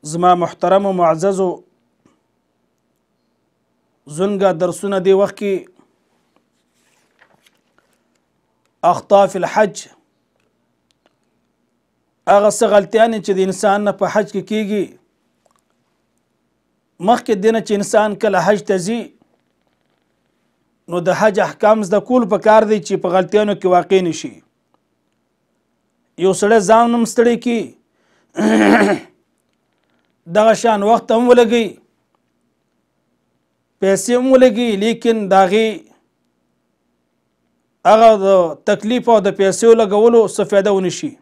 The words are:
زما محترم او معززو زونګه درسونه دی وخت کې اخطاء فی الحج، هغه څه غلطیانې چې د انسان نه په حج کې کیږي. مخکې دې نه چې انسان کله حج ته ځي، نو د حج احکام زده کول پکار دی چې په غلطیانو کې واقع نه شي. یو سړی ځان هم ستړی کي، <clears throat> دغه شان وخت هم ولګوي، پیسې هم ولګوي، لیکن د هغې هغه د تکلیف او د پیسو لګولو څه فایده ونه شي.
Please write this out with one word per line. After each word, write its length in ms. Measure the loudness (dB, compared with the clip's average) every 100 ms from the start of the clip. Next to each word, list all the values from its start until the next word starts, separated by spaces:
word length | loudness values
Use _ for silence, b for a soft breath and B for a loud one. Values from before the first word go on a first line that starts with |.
| -10
زما 180 | -2 2 2
محترم 400 | 0 -4 0 0 0
او 60 | 0
معززو 480 | 0 0 -2 -2 -4 -6 _ _ _ _ _ _ _ _ _ _ _ _ _ _ _ _ _ _ _ _ _ _ _ _ -20
زونګه 440 | -8 -6 -2 -2 -2
درسونه 360 | -6 -6 -6 -4 0
دی 80 | 0
وخت 160 | 0 -4
کې 140 | -6 -6 -10 _ _ _ _ _ _ _ _ _ _ _ _ _ _ _ _ _ _ _ _ _ _ _ _ _ _ _ _ _ _ _
اخطاء 420 | -2 -2 2 2 2
فی 40 | -2
الحج، 340 | -6 -2 -2 -4 -20 _ _ _ _ _ _ _ _ _ _ _ _ _ _ _ _ _ _ _ _ _ _ _ 0
هغه 240 | 2 2 0
څه 80 | 0
غلطیانې 440 | 0 0 0 0 -2
چې 80 | -4 -4
د 40 | -2
انسان 300 | -2 -2 -2 -2
نه 40 | -4
په 60 | -4
حج 140 | -2 -4
کې 100 | -8 -6
کیږي. 340 | -6 -4 -6 -8 _ _ _ _ _ _ _ _ _ _ _ _ _ _ _ _ _ _ _ _ _
مخکې 340 | -2 -2 -2 -2
دې 80 | 0
نه 60 | -2 -2
چې 60 | -4
انسان 320 | 0 0 0 -2
کله 140 | -2 0 0
حج 140 | -2 -2
ته 80 | -4 -4
ځي، 140 | -8 -10 _ _ _ _ _ _ _ _ _ _ _ _ _ _ _ _ _ -10
نو 120 | -6
د 80 | -4 0
حج 220 | 0 0
احکام 420 | -4 0 0 0
زده 180 | 0 -4
کول 280 | 0 -2 0
پکار 340 | -2 4 4
دی 160 | 4 -2
چې 180 | -2 -6
په 120 | -2
غلطیانو 460 | -2 0 -2 -2
کې 120 | -2 -2
واقع 360 | -2 0 0
نه 100 | 0
شي. 300 | -8 -12 -18 _ _ _ _ _ _ _ _ _ _ _ _ _ _ _ _ _ -4
یو 140 | -2
سړی 260 | 0 2 2
ځان 360 | 4 2 2
هم 100 | 0
ستړی 320 | -2 0 0 0
کي، 380 | -4 -6 -8 _ _ _ _ _ _ -4
<clears throat> 640 | -2 0 2 2 0 -2 -8 _ _ _ _ _ _ _ _ _ _ _ -4
دغه 280 | 2 2
شان 280 | 2 0 0
وخت 300 | 0 0 0
هم 140 | -2 4
ولګوي، 520 | 4 4 0 -2 -8 _ _ _ _ _ _ _ _ _ _ _ _ _ _ _ _ _ _ _ _
پیسې 320 | -2 -2 -2
هم 180 | -2 2
ولګوي، 440 | 4 4 2 -4 -2
لیکن 520 | -4 -2 -2 -2 0
د 60 | 2
هغې 380 | 2 0 -2 -6 _ _ _ _ _ _ _ _ _ _ _ _ _ _ _ _ _ _ _ _
هغه 260 | 2 6 6 4
د 60 | 2 2 2 -4
تکلیف 440 | -4 -4 -2 -4 0
او 120 | 0
د 160 | 0 -2
پیسو 380 | -2 2 4
لګولو 540 | 4 2 2 4 4 0
څه 160 | -2
فایده 280 | -2 0 0
ونه 180 | -2 -4
شي. 200 | -8 -12 -14